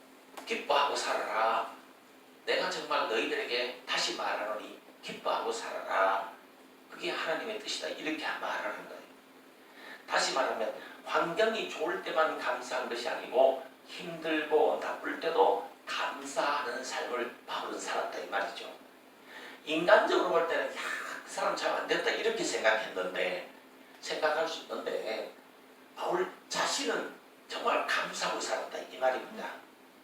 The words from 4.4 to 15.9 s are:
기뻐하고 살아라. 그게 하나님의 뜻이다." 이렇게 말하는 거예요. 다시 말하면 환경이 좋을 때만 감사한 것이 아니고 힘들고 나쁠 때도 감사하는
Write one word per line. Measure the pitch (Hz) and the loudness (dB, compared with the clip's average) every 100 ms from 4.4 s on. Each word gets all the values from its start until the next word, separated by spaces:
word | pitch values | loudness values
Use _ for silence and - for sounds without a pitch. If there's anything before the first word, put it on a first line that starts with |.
| - 90 - - - - | -2 -4 -8 -14 -20 -16
기뻐하고 | - - - - 92 | -12 -4 0 0 0
살아라. | - - 92 - 95 95 95 95 - - - - - - | -4 -4 -6 -2 2 4 2 -2 -10 -20 -20 -20 -20 -18
그게 | - 175 | -8 -4
하나님의 | - 165 156 120 107 | -2 -2 -2 -4 -6
뜻이다." | - - - | -6 -4 -4
이렇게 | - 147 - - | -4 -4 -2 -4
말하는 | - - - - - - | -4 -4 -4 -4 -6 -10
거예요. | - - - - - - - - - - - - | -16 -18 -20 -20 -20 -20 -20 -20 -20 -18 -16 -2
다시 | - - - | 0 2 2
말하면 | - - 110 - - - - | 2 0 -2 -4 -10 -12 0
환경이 | 156 165 202 220 - 185 | 2 2 4 4 4 -2
좋을 | - 156 - | -2 -2 -2
때만 | - 160 156 - | 0 4 4 2
감사한 | - - - 156 120 | -2 -2 -2 -4 -2
것이 | 120 - | -4 -4
아니고 | - - 120 135 - - - - | -4 2 6 6 6 -4 -16 -16
힘들고 | - 175 160 160 156 151 151 - - | -12 -10 -6 0 0 4 6 6 4
나쁠 | - - - 147 | -2 -4 -6 -2
때도 | 165 - 160 - - - | 2 6 6 6 0 -10
감사하는 | - | -6